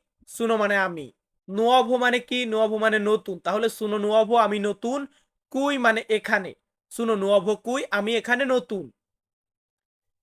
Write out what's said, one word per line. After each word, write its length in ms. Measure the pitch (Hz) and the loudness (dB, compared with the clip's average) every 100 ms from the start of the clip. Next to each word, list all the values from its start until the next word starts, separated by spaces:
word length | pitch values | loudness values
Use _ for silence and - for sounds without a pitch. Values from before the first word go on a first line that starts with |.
| _ _ - | _ _ -20
সুনো 280 | - 233 226 | -4 0 2
মানে 200 | 208 202 | 2 2
আমি। 360 | 190 170 131 _ _ _ - | 0 -4 -12 _ _ _ -8
নুওভো 480 | 196 233 254 233 247 | 0 4 4 4 2
মানে 220 | 247 240 | 2 0
কি? 280 | - 247 240 | -2 -4 -2
নুওভো 320 | 220 220 214 | 0 0 2
মানে 200 | 220 214 | 0 2
নতুন। 400 | 208 214 - 175 | 2 0 -2 -8
তাহলে 300 | 175 208 226 | -4 -2 -2
সুনো 300 | - 214 208 | -2 -4 -2
নুওভো, 380 | 208 214 214 233 | 2 2 4 2
আমি 220 | 208 208 | 2 0
নতুন, 480 | 208 196 233 277 277 _ _ _ _ | -4 -4 -4 -4 -8 _ _ _ _
কুই 280 | 262 277 277 | -2 0 2
মানে 260 | 240 220 - | 2 0 -2
এখানে। 460 | 214 - 214 175 - _ _ _ | -4 0 -4 -4 -14 _ _ _
সুনো 240 | - 233 | -6 -2
নুওভো 420 | 214 196 202 185 208 | 0 4 2 2 -4
কুই, 280 | - 262 - | -2 -4 -2
আমি 260 | 202 208 233 | -2 0 -2
এখানে 280 | 233 247 | -2 -2
নতুন। 460 | 269 254 247 202 135 _ _ _ _ _ _ _ _ _ _ _ _ _ | 0 0 -2 -10 -10 _ _ _ _ _ _ _ _ _ _ _ _ _